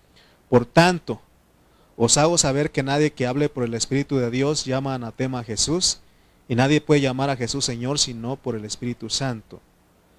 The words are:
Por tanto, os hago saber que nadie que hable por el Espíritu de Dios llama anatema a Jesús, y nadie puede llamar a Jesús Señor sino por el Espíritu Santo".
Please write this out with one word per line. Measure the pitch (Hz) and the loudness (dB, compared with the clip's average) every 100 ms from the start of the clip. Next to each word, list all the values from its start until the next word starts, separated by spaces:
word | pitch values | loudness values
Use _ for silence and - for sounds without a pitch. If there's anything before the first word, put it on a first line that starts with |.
| _ _ _ _ _ | _ _ _ _ _
Por | 120 117 | 2 4
tanto, | - 175 175 - 110 - _ _ _ _ _ _ - | 6 6 4 -4 -8 -10 _ _ _ _ _ _ -2
os | 113 - | 2 4
hago | 156 170 | 4 2
saber | 147 135 156 | 2 0 0
que | - | -2
nadie | 135 143 151 | -2 0 0
que | - 123 | 0 -2
hable | 135 147 | 0 -2
por | - | -2
el | 120 | -4
Espíritu | 113 - 139 143 139 | -4 -2 -2 0 -2
de | 120 | 0
Dios | 127 139 151 131 | 0 0 -2 -2
llama | 131 139 | -4 -4
anatema | 131 117 - 131 127 | -6 -8 -6 -4 -4
a | 113 | -6
Jesús, | 107 - 165 185 - - _ _ _ _ | -4 -2 0 -2 -4 -10 _ _ _ _
y | 117 | 2
nadie | 135 151 | 4 2
puede | - 147 | 4 2
llamar | 135 127 139 | 2 0 -2
a | 131 | -2
Jesús | 117 139 | -4 -4
Señor | 135 117 123 147 | -4 -4 -4 -2
sino | - 117 117 135 | -2 -4 -8 -6
por | 131 113 | -6 -6
el | 107 | -8
Espíritu | - 123 117 110 | -8 -6 -6 -6
Santo". | - 135 113 - - _ _ _ _ _ | -4 -4 -6 -10 -20 _ _ _ _ _